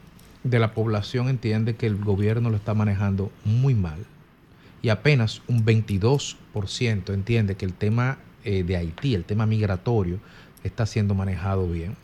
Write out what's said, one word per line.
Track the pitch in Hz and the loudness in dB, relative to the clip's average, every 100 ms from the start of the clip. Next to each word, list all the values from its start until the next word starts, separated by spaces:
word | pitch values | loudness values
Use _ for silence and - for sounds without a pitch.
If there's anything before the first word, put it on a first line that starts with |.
| - - - - | -20 -20 -20 -8
de | 131 117 | 0 2
la | 110 | 2
población | - 110 104 - 127 127 | 0 0 0 -2 -2 0
entiende | 131 113 110 113 117 | 0 0 0 0 0
que | 113 | 0
el | 101 | 0
gobierno | 104 98 104 113 117 | 0 2 2 2 0
lo | 104 | 0
está | 113 | 0
manejando | 107 107 98 101 98 98 - | 0 2 2 0 0 -2 -4
muy | 107 117 139 113 | 0 2 4 2
mal. | 87 78 - - - - - - - - | 0 -6 -12 -18 -20 -20 -20 -20 -20 -4
Y | 120 | -2
apenas | - 151 139 110 - - | 0 2 4 2 -4 -2
un | 117 110 | 0 4
veintidós | 110 104 98 110 139 - - - | 2 2 0 2 0 -2 -12 -10
por | - 92 | -8 -6
ciento | - 120 107 90 | -2 -2 -2 -2
entiende | 98 104 117 101 95 | -4 0 2 0 -2
que | 92 | -6
el | |
tema, | 87 104 117 123 - - - - | -2 0 2 0 -2 -12 -12 -4
eh, | 95 | -2
de | 87 90 | 0 -2
Haití, | 82 80 143 98 | -4 -4 -2 -2
el | 85 | -2
tema | 104 107 | 0 2
migratorio, | 110 104 90 - 117 87 92 - - - - | 2 0 0 0 0 0 -4 -10 -20 -20 -10
está | 107 - 110 | -8 -4 -2
siendo | 110 101 98 | 0 0 0
manejado | 95 87 95 95 90 | -2 -2 -2 -2 -2
bien. | 85 85 - | -4 -6 -10